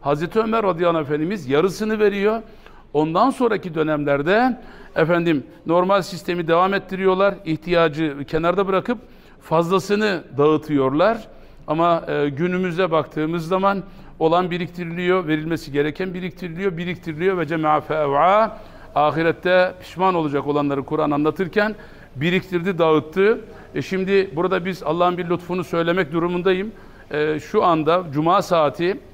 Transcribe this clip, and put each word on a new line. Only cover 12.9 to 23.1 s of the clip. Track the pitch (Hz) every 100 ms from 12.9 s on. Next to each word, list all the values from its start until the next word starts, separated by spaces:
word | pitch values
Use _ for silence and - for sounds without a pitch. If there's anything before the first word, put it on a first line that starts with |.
baktığımız | 160 147 151 156 170 160
zaman | 190 196 196 - - - -
olan | 160 170 180
biriktiriliyor, | 175 175 175 170 170 180 185 156
verilmesi | 156 156 160 -
gereken | 139 151 - 190
biriktiriliyor, | 180 180 - 180 160 196 165
biriktiriliyor | 175 175 165 151 185 185
ve | 151
cema'a | 165 156 151
fe'a. | - 156 147 139 170 208 220 - - - - 143
Ahirette | 151 147 165 156 180 185 185 -
pişman | - 160 190 175
olacak | 151 143 143
olanları | 147 143 139
Kur'an | 127 151 151
anlatırken | 143 151 151 185 208 214 208 - - - 123
biriktirdi, | 165 180 - 175 175 170
dağıttı. | 165 156 151